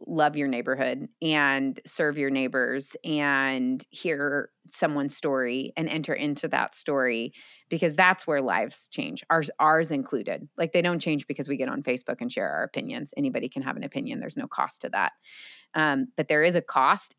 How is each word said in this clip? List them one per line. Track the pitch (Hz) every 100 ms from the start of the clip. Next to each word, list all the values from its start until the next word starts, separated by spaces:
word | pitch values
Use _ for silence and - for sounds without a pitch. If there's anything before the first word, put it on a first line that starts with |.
| -
love | 160 151 147
your | 143
neighborhood | 123 120 131 127 127 147 _
and | 165 151 143 135 135 - -
serve | - 156 147
your | 139
neighbors | 135 131 131 123 131 135 -
and | - 151 143 139 135 131 127 131 -
hear | - 180 143 143 143 - _ -
someone's | - 165 147 139 135
story | 156 135 123 127 135 -
and | 165
enter | 156 151
into | 147 147 139 160
that | 135 -
story, | - - 139 127 117 123 - - - -
because | 160 175 151
that's | 185 190 -
where | 147
lives | 131 92 120 - -
change, | - - - -
ours, | 165 143 -
ours | 151 160 160
included. | 147 127 127 104 85 147 -
Like, | 165
they | 175
don't | 175 170
change | 165 147 -
because | 139 135
we | 139
get | 127
on | 135
Facebook | 131 123 - 127
and | 120
share | - 90
our | 76
opinions. | 107 - - 120 143 -
Anybody | 139 127 127
can | -
have | 135 -
an |
opinion. | - 139 - 127
There's | - -
no | -
cost | - - -
to | -
that. | - 90 - - - - - _ 156
Um, | 156 139 131 -
but | 151
there | 151
is | 165 175
a |
cost, | - 139 135 196 -